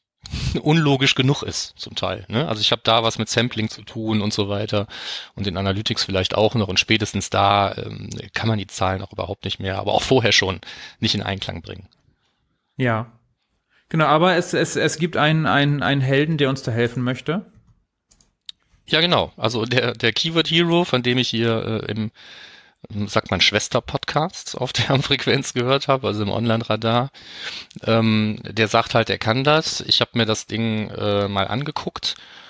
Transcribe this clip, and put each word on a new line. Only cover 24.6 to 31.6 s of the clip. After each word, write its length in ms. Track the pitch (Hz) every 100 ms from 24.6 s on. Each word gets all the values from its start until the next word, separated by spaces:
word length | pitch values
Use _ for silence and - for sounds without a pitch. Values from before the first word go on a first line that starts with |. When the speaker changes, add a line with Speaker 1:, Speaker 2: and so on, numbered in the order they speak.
| 127
Speaker 1:
der 260 | - 117 139
<laughs> 20 |
Frequenz 520 | - 139 - 127 131
gehört 340 | 127 123 139 135
habe, 200 | 131 107
also 140 | 107
im 80 | 101
Online-Radar, 840 | 101 117 113 113 110 113 120 135 - - - - - - - -
ähm, 540 | 113 113 110 107 107
der 240 | - 101 107
sagt 260 | 117 -
halt, 160 | 117 110
er 80 | 95
kann 280 | 113 117 139
das. 360 | 156 - -
Ich 200 | - -
hab 140 | 120 117
mir 100 | 110
das 220 | 107 -
Ding, 420 | 110 113 110 101
äh, 400 | - 104 101 101
mal 180 | 101 98
angeguckt 680 | 120